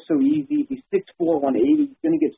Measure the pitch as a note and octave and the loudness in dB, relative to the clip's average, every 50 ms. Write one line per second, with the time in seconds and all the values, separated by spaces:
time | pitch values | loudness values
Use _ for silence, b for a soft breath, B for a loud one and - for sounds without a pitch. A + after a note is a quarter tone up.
0 | - - D#3+ C#3+ C3+ C#3 D3+ D3+ C#3 - D3 D3 - - - B2+ - _ - G3 | -4 -2 0 2 2 2 2 0 -2 -2 -2 -2 -2 -4 -8 -12 -10 _ -4 -4
1 | - - - _ - - E3 D3 C#3 C3+ B2+ - - C#3 D#3 D3+ D3 C#3 - _ | -4 -4 -8 _ -2 -2 0 0 0 -2 0 0 2 2 2 2 0 -2 -4 _
2 | - D#3+ E3 D3+ - - - | -4 -2 0 0 0 -2 -4